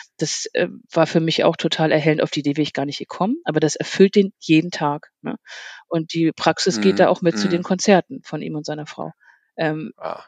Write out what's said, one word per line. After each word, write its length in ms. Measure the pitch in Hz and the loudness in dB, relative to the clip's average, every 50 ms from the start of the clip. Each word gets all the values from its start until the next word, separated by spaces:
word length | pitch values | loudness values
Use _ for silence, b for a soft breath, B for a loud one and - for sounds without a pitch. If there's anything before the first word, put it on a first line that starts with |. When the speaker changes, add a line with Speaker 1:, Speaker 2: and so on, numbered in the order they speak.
| B B B - | B B B -6
Speaker 1:
Das, 260 | 160 151 - - - - - | -6 -4 -4 -6 -8 -6 -4
äh, 160 | - - 175 - - - _ - | -2 -2 -2 -4 -10 -16 _ 0
war 140 | 170 165 | 0 2
für 140 | - - 175 | 2 2 0
mich 220 | 160 160 160 - - | 0 0 0 2 2
auch 140 | - 165 | 2 2
total 340 | - - 165 - - 160 156 | 0 -2 -4 -2 0 0 2
erhellend. 320 | - 156 147 156 151 - - | 2 2 2 2 2 2 0
Auf 80 | 156 | -2
die 100 | - 156 | -2 -4
Idee 180 | 139 147 143 151 | -2 -2 -2 -2
wäre 40 | 151 | -2
ich 100 | 139 - | -4 -4
gar 100 | - 139 | -6 -6
nicht 140 | 143 139 - | -6 -6 -10
gekommen, 380 | - - - - 180 202 262 339 - | -12 -10 -6 -4 -2 -2 -2 -4 -4
aber 160 | - 156 156 | -4 0 2
das 140 | 156 147 - | 2 0 0
erfüllt 400 | - - - - - 196 196 - | -2 -6 -2 4 6 6 6 6
den 200 | 214 196 190 - _ | 4 2 2 0 _
jeden 320 | - - 160 156 160 175 | 0 2 4 4 4 2
Tag, 400 | - - 160 147 147 151 - - _ _ - | -2 -4 -4 -2 -4 -4 -8 -14 _ _ -10
ne? 140 | 156 156 - _ B B B B B B B B B | -10 -10 -10 _ B B B B B B B B B
Und 240 | - 165 160 160 - | -4 -4 -4 -4 -2
die 200 | 165 165 160 143 | 0 0 0 0
Praxis 480 | - - 165 160 - - - - 110 | 0 0 0 0 2 0 -2 0 2
geht 180 | 104 - - 196 | 2 2 4 4
da 80 | 185 | 4
Speaker 2:
Mhm, 20 | - | 4
Speaker 1:
auch 140 | - - - | 4 2 2
mit 160 | 170 170 214 | 0 0 2
zu 100 | 202 196 | 0 0
den 120 | 175 170 | 0 0
Speaker 2:
mhm. 40 | 180 | -2
Speaker 1:
Konzerten 560 | - 190 180 - - 202 180 - - 139 - - | -2 -4 0 2 4 4 4 4 0 -6 -16 -12
von 180 | - - 156 - | -10 -10 -8 -8
ihm 140 | - 160 | -6 -8
und 100 | 151 151 | -8 -8
seiner 200 | - 151 151 151 | -8 -8 -10 -10
Frau. 260 | - - - - 156 160 _ b b b b b b b | -12 -12 -12 -12 -12 -12 _ b b b b b b b
Ähm, 360 | - 165 156 156 156 156 - - | -4 -4 -2 -4 -4 -8 -10 -12
Speaker 2:
Ah, 280 | - - 165 - - - | -12 -10 -10 -10 -10 -6